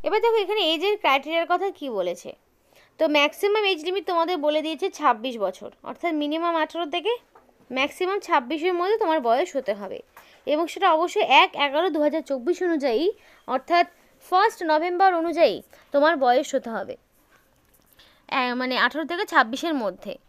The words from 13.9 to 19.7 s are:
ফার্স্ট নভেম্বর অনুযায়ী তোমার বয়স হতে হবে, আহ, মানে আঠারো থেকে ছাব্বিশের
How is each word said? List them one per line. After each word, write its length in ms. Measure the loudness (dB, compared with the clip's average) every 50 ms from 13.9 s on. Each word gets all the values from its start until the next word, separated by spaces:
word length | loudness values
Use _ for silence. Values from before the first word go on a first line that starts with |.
| _ _ _ _ _ _ -10 0
ফার্স্ট 320 | 2 2 2 2 0 -2 -2
নভেম্বর 520 | 0 0 2 2 0 0 4 4 4 4
অনুযায়ী 480 | 2 -2 -2 2 4 4 4 4 0 -10 _ -20 -20 _ _ 0
তোমার 240 | 2 4 4 2
বয়স 380 | 2 2 4 4 2 2 0 -4
হতে 160 | -4 -4 -4
হবে, 260 | -8 -8 -8 -8 -12 -16 _ _ _ _ _ _ _ _ _ _ _ _ _ _ _ _ _ _ _ _ -20 _ _ _ _ -6
আহ, 260 | -4 -2 -2 -2 -2
মানে 240 | -4 -4 -2 0 0
আঠারো 260 | 0 0 0 -2 -6
থেকে 200 | -6 -4 -6 -6
ছাব্বিশের 480 | 0 2 2 2 2 0 -6 -4 -4